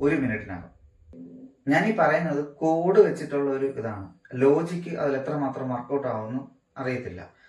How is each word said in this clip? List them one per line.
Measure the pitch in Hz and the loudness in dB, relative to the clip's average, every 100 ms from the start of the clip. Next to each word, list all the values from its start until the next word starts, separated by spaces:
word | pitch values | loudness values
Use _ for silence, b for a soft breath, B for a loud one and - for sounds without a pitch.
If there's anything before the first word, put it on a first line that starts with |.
ഒരു | 143 151 | 0 2
മിനിറ്റിനകം. | 120 104 98 90 85 - - _ - 254 - - - _ 139 | 0 -2 -6 -12 -14 -20 -20 _ -20 -20 -18 -20 -20 _ 0
ഞാൻ | 160 220 | 2 2
ഈ | 196 | 4
പറയുന്നത് | 151 170 165 143 147 | 4 4 0 -2 -4
കോഡ് | - 160 165 175 208 | -2 0 2 4 6
വെച്ചിട്ടുള്ള | 190 - 147 143 139 | 6 4 -4 -2 0
ഒരു | 135 135 | 0 -2
ഇതാണ്. | 123 110 101 92 - - 127 | -4 -6 -8 -12 -16 -10 2
ലോജിക് | 139 156 170 175 175 - | 4 6 2 -6 -6 -4
അതിൽ | 143 131 | -2 -2
എത്രമാത്രം | 151 147 135 131 127 | -2 -4 -4 -4 -6
വർക്കൗട്ട് | 120 - 139 127 | -6 -4 -4 -2
ആവുമെന്ന് | 110 110 127 - _ _ 139 | -4 -6 -8 -8 _ _ -8
അറിയത്തില്ല. | 127 127 - 90 - b | -6 -6 -6 -12 -16 b